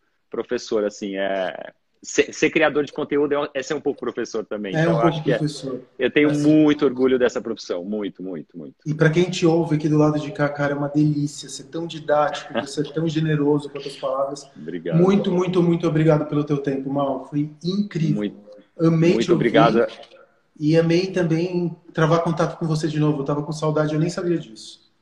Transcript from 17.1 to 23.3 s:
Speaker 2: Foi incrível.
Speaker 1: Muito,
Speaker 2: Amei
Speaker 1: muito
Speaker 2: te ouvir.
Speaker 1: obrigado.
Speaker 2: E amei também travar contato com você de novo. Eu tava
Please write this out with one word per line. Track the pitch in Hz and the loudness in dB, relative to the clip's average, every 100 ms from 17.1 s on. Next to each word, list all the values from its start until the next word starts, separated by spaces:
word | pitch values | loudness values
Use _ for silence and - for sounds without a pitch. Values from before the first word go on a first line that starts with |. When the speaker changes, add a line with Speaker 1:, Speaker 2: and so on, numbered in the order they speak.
| - - | -4 -6
Speaker 2:
Foi | 147 151 - | -4 -6 -6
incrível. | 170 196 208 170 - 101 | -6 -4 -2 -2 0 0
Speaker 1:
Muito, | 104 - - - - - | -2 -8 -20 -20 -16 0
Speaker 2:
Amei | 165 165 165 | 2 4 4
Speaker 1:
muito | 220 226 | 2 2
Speaker 2:
te | |
ouvir. | 170 120 | 2 4
Speaker 1:
obrigado. | 107 113 110 117 - - - - _ _ - | 4 6 4 0 -4 -20 -20 -20 _ _ -4
Speaker 2:
E | 151 165 | 2 4
amei | 165 170 190 | 4 2 0
também | 190 170 160 180 175 170 - - | 0 0 0 0 -2 -4 -6 -10
travar | - 160 165 | 0 2 2
contato | 170 160 160 - | 2 0 -2 -2
com | 165 | -2
você | 156 165 | -2 -2
de | 151 | 0
novo. | 151 147 | 0 0
Eu | |
tava | 139 | -2